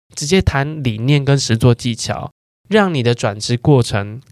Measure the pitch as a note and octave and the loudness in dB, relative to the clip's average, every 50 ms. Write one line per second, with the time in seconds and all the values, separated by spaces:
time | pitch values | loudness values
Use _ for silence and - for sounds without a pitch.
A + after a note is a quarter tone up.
0 | _ _ _ - D3+ D3 F#3 F#3+ F#3 - - C#3 C#3 D3+ D#3 D#3 C3+ A#2+ G#2+ G#2+ | _ _ _ -10 -4 0 0 2 2 2 0 0 -2 -4 -6 -6 -4 -4 -4 -2
1 | A#2 C3+ D3 C#3+ C3+ C#3 C#3 C#3 - - A2+ A2 B2+ B2 A#2+ - - B2 A2+ - | 0 2 2 2 2 2 0 0 0 2 2 4 4 4 4 2 0 -4 -4 -4
2 | - - - - - - - _ _ _ _ _ _ _ G3 A3 G3+ F#3 E3 C3+ | -6 -6 -6 -6 -8 -12 -14 _ _ _ _ _ _ _ 2 2 2 2 0 0
3 | A2+ A#2+ D#3 - - A2 G2 G#2+ - - A#2+ A#2+ - D#3 C#3+ B2+ A#2 - - G2+ | 0 0 0 0 -2 -4 -4 -6 -4 -4 -4 0 2 4 4 4 2 2 -2 -4
4 | G2+ G#2 A2 C3 - _ | -4 -6 -10 -14 -18 _